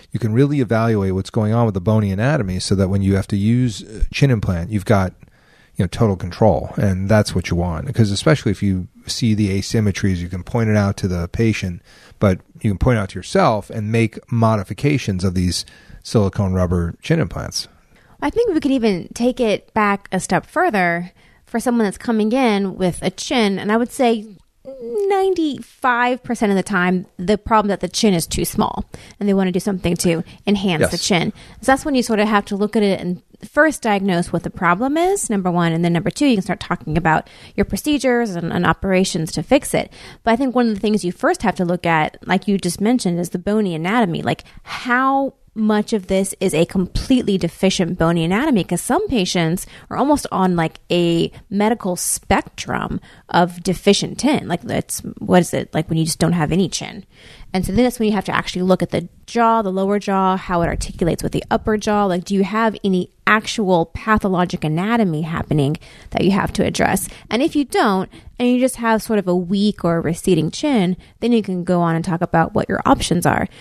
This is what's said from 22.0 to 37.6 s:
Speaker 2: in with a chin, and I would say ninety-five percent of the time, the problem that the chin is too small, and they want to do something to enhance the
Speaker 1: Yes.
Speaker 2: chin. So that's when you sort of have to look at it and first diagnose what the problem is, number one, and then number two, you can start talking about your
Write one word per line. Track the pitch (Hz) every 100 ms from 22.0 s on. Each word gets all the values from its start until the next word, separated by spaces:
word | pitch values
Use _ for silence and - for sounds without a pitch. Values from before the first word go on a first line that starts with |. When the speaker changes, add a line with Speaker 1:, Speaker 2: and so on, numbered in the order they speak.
| - 220 214
Speaker 2:
in | 254 247 202 196 -
with | 185 -
a | -
chin, | - - 269 208 190
and | 202
I | 220
would | 240
say | - 247 226 214 185 _ _ - 539 466 453 392
ninety-five | 392 381 359 311 240 - _ 262 240 247 247
percent | - 240 208
of | 196
the |
time, | - 196 180 185 - -
the | 180 208
problem | - 220 208
that | 180
the | 180
chin | - 220
is | 175 -
too | -
small, | - - - - - - - -
and | 202
they |
want | 196 185
to |
do | 180
something | 208 190 175 175
to | 180 165 - - -
enhance | 202 196 165 180
the | 170
Speaker 1:
Yes. | -
Speaker 2:
chin. | 180 208 - - -
So | -
that's | 269
when | 311
you | 262
sort | 233 208
of | 214
have | 208 202
to | 196
look | 208 226
at |
it | 202 190
and | 180 180 - _ -
first | - 311 -
diagnose | 233 202 196 175 175
what | 170
the | -
problem | - 175 180 262 302
is, | 359 403 -
number | 202 180
one, | 175 170
and | 165
then | 170
number | 170 202
two, | - 294
you | 220
can |
start | 185 180
talking | - 175 - 156
about | 165 156 - - -
your | -